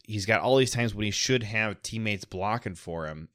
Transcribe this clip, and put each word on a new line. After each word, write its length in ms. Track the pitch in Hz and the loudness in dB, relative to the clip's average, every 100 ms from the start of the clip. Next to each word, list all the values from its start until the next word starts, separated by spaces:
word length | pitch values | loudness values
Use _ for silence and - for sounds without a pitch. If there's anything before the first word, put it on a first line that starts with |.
he's 240 | - 107 98 | -6 -4 2
got 140 | 107 | 2
all 160 | 107 135 | 6 6
these 120 | 131 | 6
times 240 | 120 117 | 2 0
when 120 | 101 107 | 0 -2
he 60 | |
should 300 | - - 127 | 0 2 0
have 400 | 107 110 110 95 | 0 -2 -2 -4
teammates 420 | - 113 110 98 | -8 -4 -2 -4
blocking 520 | - 92 98 117 104 87 | -6 -4 -2 -2 -4 -10
for 320 | - 82 78 | -8 -6 -6
him, 220 | 78 78 | -8 -12